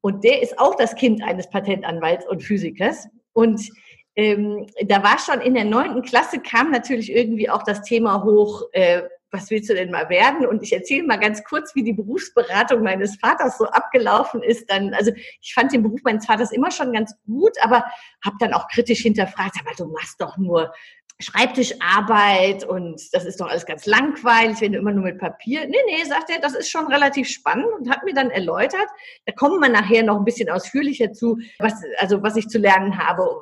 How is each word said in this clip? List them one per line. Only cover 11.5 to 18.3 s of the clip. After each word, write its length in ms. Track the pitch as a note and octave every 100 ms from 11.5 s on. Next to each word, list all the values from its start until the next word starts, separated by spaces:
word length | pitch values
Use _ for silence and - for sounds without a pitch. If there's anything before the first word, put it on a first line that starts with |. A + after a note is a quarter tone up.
| D4+ D4+ C#4
wie 80 |
die 100 | A3
Berufsberatung 880 | G#3 G3+ E4+ - A#3+ A#3+ G3 A3+ B3
meines 340 | F3+ F#3+ G3+ -
Vaters 400 | A#3 D#4+ C4+ -
so 80 | A3
abgelaufen 760 | - - B3+ G#3 G#3 C#4 A#3
ist. 280 | - A#3 -
Dann, 220 | G3 G3
also 180 | - G3+ - - -
ich 120 | -
fand 180 | - C4+
den 100 | C#4
Beruf 160 | G#3+ A#3
meines 220 | A#3+ G#3+ -
Vaters 260 | G#3 A#3+
immer 200 | A#3+ E4
schon 220 | F4+ C4
ganz 200 | A3 A3 - -
gut, 320 | A#3+ G#4 -
aber 220 | G#3+ F#3 - - - _
hab 100 | G3+